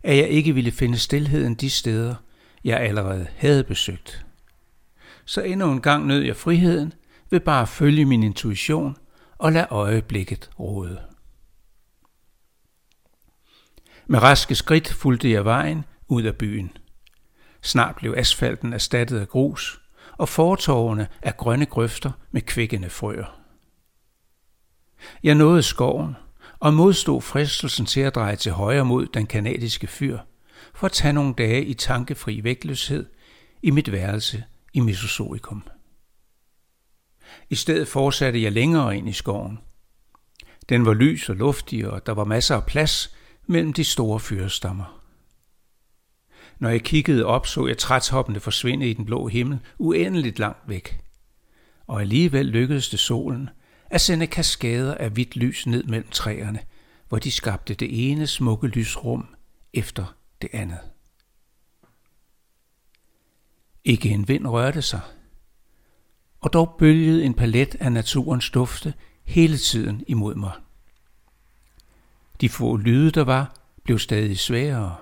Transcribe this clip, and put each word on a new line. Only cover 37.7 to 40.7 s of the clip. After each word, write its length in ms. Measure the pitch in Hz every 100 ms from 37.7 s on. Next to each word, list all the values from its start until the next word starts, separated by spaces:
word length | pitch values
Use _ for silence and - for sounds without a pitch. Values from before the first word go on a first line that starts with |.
| 160 151
fortsatte 540 | 139 135 135 135 117
jeg 100 | 110
længere 460 | 101 139 165 127 101
ind 120 | 98
i 40 |
skoven. 460 | 101 - 104 107 110 - - _ _ _ _ _ _ - -
Den 160 | -